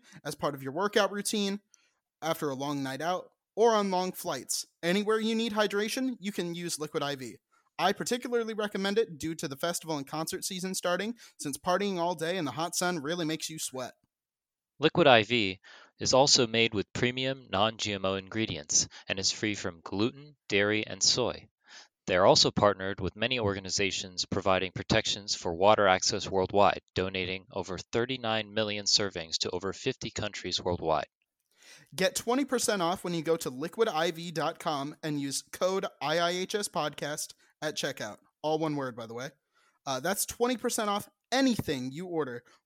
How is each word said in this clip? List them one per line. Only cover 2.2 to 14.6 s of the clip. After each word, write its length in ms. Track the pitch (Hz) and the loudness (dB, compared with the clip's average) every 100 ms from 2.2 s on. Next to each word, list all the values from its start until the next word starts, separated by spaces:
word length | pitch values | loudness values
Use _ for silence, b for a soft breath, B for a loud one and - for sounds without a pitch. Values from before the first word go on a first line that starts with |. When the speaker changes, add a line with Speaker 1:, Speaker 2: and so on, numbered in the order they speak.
Speaker 1:
after 260 | 156 160 151 | -4 -2 -2
a 60 | |
long 280 | 131 139 143 | -2 -2 -2
night 200 | 135 135 | -4 -4
out, 280 | 160 180 - _ _ - | -2 -2 -6 _ _ 2
or 180 | 233 | 4
on 160 | 220 202 | 4 2
long 220 | 180 185 | 0 -2
flights. 520 | - 175 139 - - - _ | -4 -6 -6 -4 -6 -8 _
Anywhere 360 | 170 190 208 220 | 0 2 2 2
you 160 | 220 | 2
need 180 | 226 233 | 0 0
hydration, 640 | 214 208 202 214 262 262 247 | 0 0 0 -2 -2 -2 -4
you 140 | 190 | -6
can 220 | 202 175 | -4 -4
use 240 | 170 175 147 | -4 -6 -6
Liquid 220 | 156 160 | -4 -4
I 120 | 143 139 | -4 -4
V. 200 | 127 - _ _ _ - | -8 -14 _ _ _ 0
I 140 | 175 | 0
particularly 640 | 202 165 247 254 240 220 | 2 0 -2 0 -2 -2
recommend 420 | 214 208 208 196 202 | -2 -4 -2 0 0
it 220 | 226 156 | 0 -2
due 160 | 160 | -8
to 140 | 165 160 | -6 -6
the 80 | 135 | -4
festival 420 | 170 175 160 151 | -4 -2 -4 -6
and 80 | 135 | -4
concert 400 | 156 160 185 - | -6 -6 -6 -6
season 280 | 185 185 | -6 -6
starting, 400 | 185 180 180 202 240 B B | -2 0 0 -2 -8 B B
since 200 | 147 135 | -8 -4
partying 400 | - 185 202 185 | 0 2 2 0
all 160 | 170 | -2
day 240 | 175 160 190 | -2 -2 -2
in 80 | 147 | -4
the 60 | |
hot 220 | 120 170 | -4 -4
sun 280 | - 180 175 | -2 0 0
really 240 | 135 175 156 | -2 -2 -2
makes 240 | 156 - | -4 -6
you 80 | 156 | -8
sweat. 340 | - 131 123 - _ _ _ _ _ _ | -8 -8 -10 -12 _ _ _ _ _ _